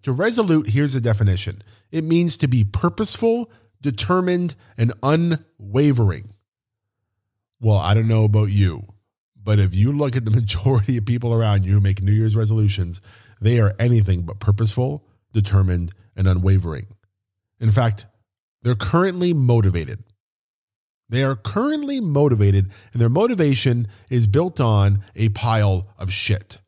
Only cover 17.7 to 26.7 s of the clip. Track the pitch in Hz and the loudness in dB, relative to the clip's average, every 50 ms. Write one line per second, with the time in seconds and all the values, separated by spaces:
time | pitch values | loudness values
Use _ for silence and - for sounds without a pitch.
17.7 | 104 131 123 117 107 - - _ _ _ _ _ _ _ _ _ _ _ - 120 | 2 2 2 0 -2 -4 -10 _ _ _ _ _ _ _ _ _ _ _ -4 -4
18.7 | 123 104 - - - 170 180 190 180 180 180 180 170 147 131 120 120 117 107 95 | -4 -2 -4 -2 0 0 0 0 -2 -2 -2 0 0 0 2 2 2 4 2 2
19.7 | 90 87 78 65 62 - - _ _ _ _ _ _ _ _ _ _ _ _ _ | 0 -2 -4 -6 -10 -16 -16 _ _ _ _ _ _ _ _ _ _ _ _ _
20.7 | _ _ _ _ _ _ _ _ 110 123 135 135 135 - - - - 202 240 294 | _ _ _ _ _ _ _ _ -4 -2 -2 -2 -4 -4 -8 -6 -4 -2 -2 -2
21.7 | 311 302 294 277 285 269 226 170 143 143 147 147 123 107 101 101 98 98 92 95 | -2 -4 -4 -6 -6 -4 -4 -2 0 2 2 2 2 2 2 4 4 2 2 0
22.7 | - - - _ - 120 117 117 120 160 214 240 254 185 165 143 135 - - 135 | -4 -16 -20 _ -4 0 0 2 2 2 0 0 2 2 2 2 2 2 2 0
23.7 | 123 120 120 104 - - - _ 131 123 113 104 98 139 175 180 170 - 139 117 | 0 0 -2 -6 -8 -18 -12 _ -2 0 0 2 2 2 0 0 -2 -2 0 2
24.7 | 110 101 98 101 101 101 98 - _ - 110 110 101 - - 117 113 110 104 101 | 4 4 4 2 2 0 -2 -8 _ -4 -2 -2 -2 -2 -2 -2 0 2 2 0
25.7 | 95 90 95 - _ _ - 95 - - - - 107 85 - _ - - _ _ | 0 -2 -4 -8 _ _ -8 -6 -6 -4 -2 -2 -4 -4 -4 _ -20 -20 _ _